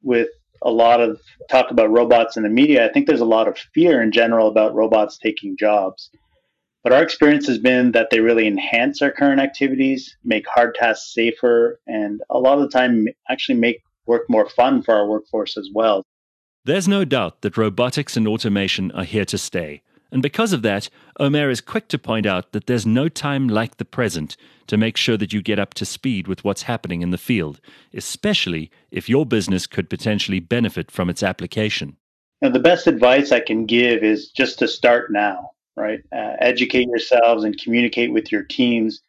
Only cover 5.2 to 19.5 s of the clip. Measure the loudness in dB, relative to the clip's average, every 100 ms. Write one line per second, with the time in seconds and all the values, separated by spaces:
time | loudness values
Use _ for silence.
5.2 | -6 -6 -10 -2 0 2 -2 -8 -20 _
6.2 | _ _ _ _ _ _ 4 4 4 4
7.2 | 4 4 2 2 4 4 4 2 2 2
8.2 | 4 4 2 -2 -2 0 0 0 -2 2
9.2 | 2 2 0 -2 -2 0 0 -2 -8 _
10.2 | -4 -4 0 2 2 0 -2 -2 -6 -2
11.2 | -2 0 2 4 2 -2 -8 -6 -6 -8
12.2 | -4 0 2 2 2 0 2 2 0 -4
13.2 | -8 -8 -2 0 0 -2 _ _ -2 -2
14.2 | 2 0 0 2 2 2 2 2 2 -2
15.2 | -4 -6 -6 -10 -8 -2 0 0 -4 _
16.2 | _ _ _ _ -4 0 0 0 0 0
17.2 | -2 _ -6 -2 -2 0 -2 -2 -6 -2
18.2 | -2 -2 -2 -2 -2 -4 -6 -6 -4 -4
19.2 | -4 -6 -6